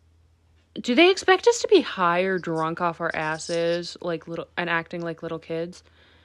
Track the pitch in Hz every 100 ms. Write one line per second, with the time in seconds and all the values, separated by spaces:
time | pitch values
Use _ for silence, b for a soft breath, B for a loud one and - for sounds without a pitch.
0 | _ _ _ _ _ _ _ 214 233 247
1 | 359 381 - 370 466 466 480 381 - -
2 | 175 175 190 185 170 160 160 165 175 165
3 | 170 - 156 160 - 170 170 175 175 -
4 | 175 160 165 165 139 - 170 165 165 175
5 | 170 160 165 160 - 165 175 - b b
6 | b b